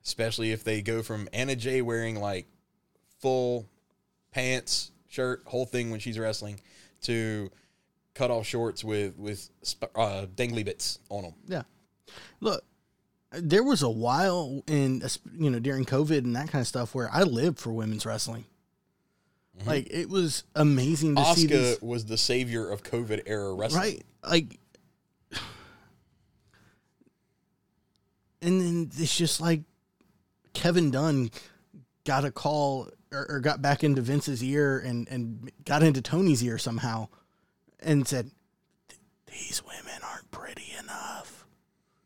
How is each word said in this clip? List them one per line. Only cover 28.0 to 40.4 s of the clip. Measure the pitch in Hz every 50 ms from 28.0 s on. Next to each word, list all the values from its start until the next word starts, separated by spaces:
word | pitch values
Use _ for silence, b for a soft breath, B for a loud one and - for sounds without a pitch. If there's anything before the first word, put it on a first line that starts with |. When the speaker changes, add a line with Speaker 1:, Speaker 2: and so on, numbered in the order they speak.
| _ _ _ _ _ _ _ _
Speaker 2:
and | - 175 190 185
then | 180 175 170 170 165 139 -
it's | 131 165 - -
just | - 175 151 - -
like | 160 170 165 151 156 _ _ _ _ _ _ _ _ _ _ _ _ _ _ _ _ _
Kevin | _ - - 170 175 180 170 143
Dunn | 123 131 151 160 147 135 123 113 B B B B B B B B - - - _ _ _ _
got | 151 139 135 143
a | 139
call | - - - 147 151 151 147 139 135 131 120 - - _ _ _
or, | - 139 143 -
or | 147 139
got | 120 151 147 139
back | 135 143 143 - -
into | 151 139 135
Vince's | 120 120 139 147 - - 139 113
ear | 123 131 143 147 147 139 135 131
and, | - 127 120 120 117 -
and | 131 127 117 113 113 113 117 131 _ _ -
got | - 143 151
into | 160 160 139 131
Tony's | 117 - - 165 190 185 147 113
ear | 120 123 113 -
somehow | - 131 117 117 - 120 113 113 110 - b b b b b b b b b b _ _ _ _
and | - 160 151 143 131
said, | - 143 127 110 135 _ _ _ _ _ _ _ _ _ _ _ _
"Th-, | - _ _ _ _ _ _
these | - - - - - - - -
women | - - - - - - - -
aren't | - - - - _
pretty | - -